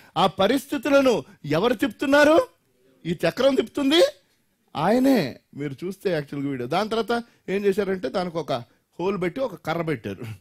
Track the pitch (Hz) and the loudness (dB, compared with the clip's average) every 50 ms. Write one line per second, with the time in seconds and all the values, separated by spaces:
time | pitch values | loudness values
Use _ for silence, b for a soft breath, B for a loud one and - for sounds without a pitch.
0 | B B B - 180 190 - - 190 208 254 277 - - 302 285 226 294 277 277 | B B B 0 0 2 2 2 0 2 0 0 -4 -4 -6 -4 0 2 4 4
1 | 277 262 226 170 131 b b b - 147 147 160 196 247 254 202 - 262 202 - | 4 4 2 0 -2 b b b -6 -2 0 0 2 0 0 0 -2 -4 -4 -4
2 | 294 269 277 285 294 294 311 415 508 - _ _ _ _ _ _ _ _ _ _ | -2 2 4 6 6 6 6 4 4 0 _ _ _ _ _ _ _ _ _ _
3 | - 160 180 - - 165 - - 247 277 269 - 247 - - - 285 269 302 339 | -6 -6 -4 -2 -2 -2 0 2 2 2 2 2 0 -2 -2 -2 0 2 4 4
4 | 539 571 587 _ _ _ _ _ _ _ _ _ _ _ - - 151 185 220 247 | 4 4 2 _ _ _ _ _ _ _ _ _ _ _ -6 -2 0 2 2 4
5 | 254 269 277 226 160 120 98 - _ _ - 135 143 147 139 - 165 180 190 - | 4 4 4 2 0 -2 -6 -12 _ _ -12 -10 -10 -10 -8 -8 -10 -10 -8 -6
6 | - 202 175 156 143 139 - 143 139 139 139 127 120 127 151 180 214 214 220 220 | -4 -2 -2 -2 -4 -6 -8 -8 -6 -6 -6 -6 -6 -4 -2 -2 -2 -2 -2 -2
7 | 226 208 240 233 233 b b b b b 185 202 208 202 190 214 202 190 190 185 | -2 -2 -2 -4 -4 b b b b b -4 -2 0 0 0 0 0 -2 -2 -4
8 | 190 262 240 202 180 180 160 170 151 131 143 120 123 - _ _ _ _ _ - | -4 -4 -4 -4 -4 -4 -4 -6 -4 -4 -4 -6 -6 -10 _ _ _ _ _ -6
9 | 170 190 208 190 180 180 160 - 269 247 - 156 - 160 160 170 165 160 156 113 | -4 -4 -4 -2 -4 -4 -4 -4 -6 -6 -8 -8 -6 -6 -4 -4 -2 -4 -4 -6
10 | - 104 98 - 117 110 107 - | -6 -8 -10 -10 -12 -14 -14 -16